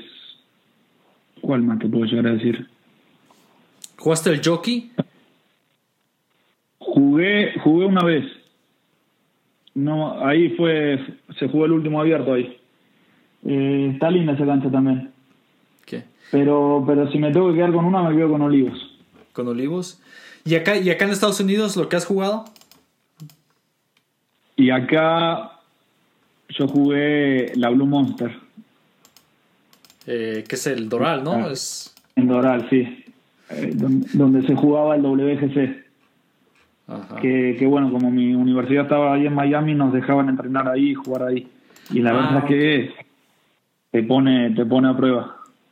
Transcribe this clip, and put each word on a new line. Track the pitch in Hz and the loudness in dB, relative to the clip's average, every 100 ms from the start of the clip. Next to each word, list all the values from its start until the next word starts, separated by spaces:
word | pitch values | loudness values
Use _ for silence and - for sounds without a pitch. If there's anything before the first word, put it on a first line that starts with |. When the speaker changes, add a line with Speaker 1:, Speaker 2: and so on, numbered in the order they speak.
| - - - - _ _ _ _ _ _ _ _ _ _ | -12 -20 -20 -20 _ _ _ _ _ _ _ _ _ _
Speaker 1:
¿cuál | - 131 | -2 0
más | 117 110 | 0 0
te | 110 | -2
puedo | 117 | -2
llegar | 110 117 117 | 0 0 0
a | |
decir? | 113 120 113 - _ _ _ _ _ _ _ _ _ _ _ - - | 0 -2 -4 -8 _ _ _ _ _ _ _ _ _ _ _ -20 -6
Speaker 2:
¿Jugaste | 156 160 180 | -2 0 0
el | 151 | 0
Jockey? | 160 170 226 240 - - - _ _ _ _ _ _ _ _ _ _ _ _ _ _ _ _ _ | 0 0 -2 -6 -6 -10 -10 _ _ _ _ _ _ _ _ _ _ _ _ _ _ _ _ _
Speaker 1:
Jugué, | 403 214 139 147 190 208 202 139 | -2 2 4 2 2 0 -2 -2
jugué | 151 165 196 | 0 2 2
una | 190 | 2
vez. | 170 151 - - _ _ _ _ _ _ _ _ _ _ _ _ _ | 2 0 -4 -14 _ _ _ _ _ _ _ _ _ _ _ _ _
No, | 135 147 156 151 - 135 | -4 -2 -2 -4 -2 0
ahí | 160 170 170 | 2 2 0
fue, | 165 156 147 135 135 - - - | 0 0 0 -2 -6 -18 -16 -8
se | 135 | -2
jugó | 151 160 | 0 2
el | |
último | 160 151 151 | 2 0 0
abierto | 160 156 127 | 2 0 0
ahí. | 127 120 - _ _ _ _ _ _ _ _ - | -2 -2 -8 _ _ _ _ _ _ _ _ -4
Eh, | 139 139 139 139 | -2 0 0 -2
está | 135 165 | 0 0
linda | 175 160 | 2 0
esa | 143 143 | 0 0
cancha | 139 135 | 0 0
también. | 131 135 127 - _ _ _ _ _ _ _ - | 0 2 0 -6 _ _ _ _ _ _ _ -16
Speaker 2:
¿Qué? | 120 - _ - | -16 -16 _ -2
Speaker 1:
Pero, | 143 143 147 143 143 135 | 0 2 2 2 0 2
pero | 143 143 | 0 0
si | 147 | 0
me | 151 | 0
tengo | 156 185 | 2 2
que | 165 | 2
quedar | 175 | 2
con | 170 | 2
una, | 170 190 | 2 2
me | 165 156 | 2 2
quedo | 160 | 2
con | 147 | 2
Olivos. | 147 139 120 - - _ _ _ _ | 2 2 0 -4 -16 _ _ _ _
Speaker 2:
¿Con | - 123 | -8 -6
Olivos? | 120 139 180 180 - _ - - - | -4 -4 -6 -8 -14 _ -20 -20 -10
¿Y | 160 160 | -2 0
acá, | 170 208 | 0 0
y | 185 | 0
acá | 165 | 0
en | 196 | 0
Estados | 196 208 196 | 0 0 0
Unidos | 196 202 214 190 | 0 0 -2 -2
lo | - | -2
que | 175 | -2
has | 175 | -2
jugado? | 196 196 220 - - _ _ _ _ _ - 151 _ _ _ _ _ _ _ _ _ _ _ _ - | -2 -2 -4 -8 -20 _ _ _ _ _ -20 -20 _ _ _ _ _ _ _ _ _ _ _ _ 2
Speaker 1:
Y | 127 | 4
acá | 131 131 156 160 165 165 165 - - _ _ _ _ _ _ _ _ - | 2 2 2 2 2 0 -4 -8 -20 _ _ _ _ _ _ _ _ -12
yo | - 135 | -4 -2
jugué | 143 143 143 147 147 143 131 120 | 2 2 2 0 0 0 0 -2
la | 127 120 | 0 2
Blue | 127 139 | 2 2
Monster. | 143 123 - 120 - - - - _ _ _ _ _ _ _ _ _ _ _ _ _ - | 2 0 -2 -8 -10 -20 -20 -20 _ _ _ _ _ _ _ _ _ _ _ _ _ -8
Speaker 2:
Eh, | 120 113 110 107 | -6 -6 -8 -8
que | 123 | -8
es | 147 | -6
el | 127 110 | -6 -4
Doral, | 120 151 143 | -2 -2 -2
¿no? | 143 | -4
Speaker 1:
Ah, | 214 180 | -4 -4
Speaker 2:
Es | 135 - - - _ _ - | -8 -10 -12 -16 _ _ 0
Speaker 1:
en | 127 | 2
Doral, | 123 131 123 117 | 2 2 0 2
sí. | 131 120 - - - _ _ - | 0 0 -8 -20 -20 _ _ -16
Eh, | 76 - | -8 -6
don-, | - 131 135 - | -2 0 0 0
donde | 143 135 131 131 | 2 4 4 2
se | 135 | 2
jugaba | 147 147 151 147 | 2 2 2 2
el | |
W | 139 135 143 143 | 2 2 0 0
G | 139 | -2
C. | 143 127 - - _ _ _ _ _ _ _ _ _ - | 0 -2 -4 -18 _ _ _ _ _ _ _ _ _ -18
Speaker 2:
Ajá. | 104 95 113 | -16 -14 -6
Speaker 1:
Que, | 127 131 127 120 | -2 0 0 0
que | 135 | 2
bueno, | 143 135 | 2 0
como | 123 123 | 0 0
mi | 127 123 | 0 0
universidad | 123 127 127 123 143 | 2 2 0 0 0
estaba | 143 147 143 | 2 0 2
ahí | 139 147 | 2 0
en | |
Miami, | 143 143 147 156 | 0 0 0 0
nos | 147 135 | 2 2
dejaban | 127 131 139 135 | 0 0 0 0
entrenar | 131 123 135 131 | -2 -2 -4 -2
ahí | 131 143 | 0 0
y | |
jugar | 131 131 127 | -2 -6 -4
ahí. | 127 127 - _ _ - - | -4 -4 -8 _ _ -20 -6
Y | 123 | 0
la | 120 | 2
Speaker 2:
Ah, | |
Speaker 1:
verdad | 123 131 139 | 2 2 0
Speaker 2:
ok. | |
Speaker 1:
es | 139 | 2
que | 143 151 143 87 - - _ _ _ _ _ _ _ _ | 2 2 0 -2 -10 -20 _ _ _ _ _ _ _ _
te | 117 | -2
pone, | 113 131 135 127 120 | 2 2 4 2 0
te | 113 117 | 0 0
pone | 127 131 | 2 2
a | 127 | 2
prueba. | 131 123 113 - - _ _ | 0 0 -4 -14 -20 _ _